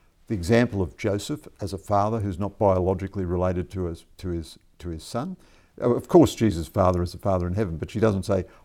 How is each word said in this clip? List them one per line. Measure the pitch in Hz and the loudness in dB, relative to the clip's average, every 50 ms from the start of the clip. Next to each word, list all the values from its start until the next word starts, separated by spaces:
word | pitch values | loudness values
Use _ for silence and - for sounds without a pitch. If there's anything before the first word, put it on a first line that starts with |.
| _ _ _ _ _ | _ _ _ _ _
The | _ 117 | _ -6
example | 98 85 80 117 117 120 120 - 98 92 | -6 0 2 4 4 4 2 0 -2 -4
of | 73 - | -4 -4
Joseph | - - 107 98 104 - - 151 - - - - _ | -6 -4 -2 -2 -2 -4 -6 -10 -10 -10 -18 -14 _
as | 107 95 98 | -10 -8 -8
a | 90 | -10
father | - - 104 101 101 107 113 117 | -4 0 0 2 2 0 -2 -2
who's | 101 101 90 76 | -4 -4 -4 -4
not | 104 98 - - | -6 -8 -2 2
biologically | 110 101 95 92 90 92 95 85 95 95 - 101 95 | 4 4 4 4 2 0 0 -2 -4 -8 -6 -6 -4
related | 87 90 90 90 92 90 90 87 - | -2 -2 0 0 0 0 -2 -6 -6
to | - 92 92 | -6 -6 -6
his, | 87 82 82 - _ _ _ | -6 -6 -10 -14 _ _ _
to | - 92 | -8 -6
his, | 87 85 82 - - - _ _ _ _ | -6 -6 -8 -10 -16 -20 _ _ _ _
to | - 90 | -12 -10
his | 82 78 - | -10 -10 -12
son. | - - 120 131 185 185 - - _ _ _ _ _ _ - | -8 -8 -6 -6 -6 -10 -12 -16 _ _ _ _ _ _ -4
Uh, | - 123 | 0 0
of | 120 120 - - | 0 0 0 4
course, | - 175 151 104 - | 8 8 8 8 4
Jesus' | - 117 110 87 85 82 - | 2 0 0 0 0 -6 -4
father | - 101 95 90 92 90 87 | 0 2 4 4 4 2 0
is | 87 - | -4 -6
the | - | -6
Father | - 101 95 92 87 | -2 -2 0 0 0
in | 87 90 | -2 -2
heaven, | 101 110 92 82 | -2 -2 -2 -4
but | 76 87 92 | -6 -8 -8
she | - 107 | -2 0
doesn't | 107 110 101 95 92 | 2 2 2 0 -2
say, | - 101 95 92 - - - _ | -2 -2 -2 -2 -6 -14 -20 _